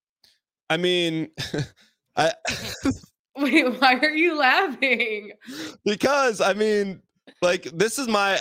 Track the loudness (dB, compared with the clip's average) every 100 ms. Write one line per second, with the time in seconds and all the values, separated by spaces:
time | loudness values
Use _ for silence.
0 | _ _ _ _ _ _ -4 -2 0 0
1 | 0 -2 -6 -8 -8 -6 -6 -10 _ _
2 | _ -2 0 0 -6 -8 -10 -6 -6 -6
3 | -10 _ _ -4 2 2 2 2 2 4
4 | 2 2 0 2 2 2 0 -2 0 0
5 | -2 -6 -10 -18 -16 -14 -14 -6 -4 0
6 | 2 2 2 2 0 2 2 0 -2 -6
7 | _ _ -20 _ 0 0 -4 -2 0 0
8 | 0 2 2 2